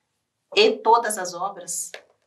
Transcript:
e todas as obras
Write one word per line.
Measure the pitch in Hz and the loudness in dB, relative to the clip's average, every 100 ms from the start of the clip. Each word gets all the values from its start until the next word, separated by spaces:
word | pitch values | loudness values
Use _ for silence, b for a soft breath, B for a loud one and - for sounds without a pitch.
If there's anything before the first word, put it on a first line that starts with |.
| b _ _ _ _ | b _ _ _ _
e | 196 220 | 2 2
todas | - 220 233 214 202 | 4 4 4 4 -6
as | 180 | -8
obras | 175 202 185 175 - - - _ _ | -6 -8 -8 -10 -10 -10 -14 _ _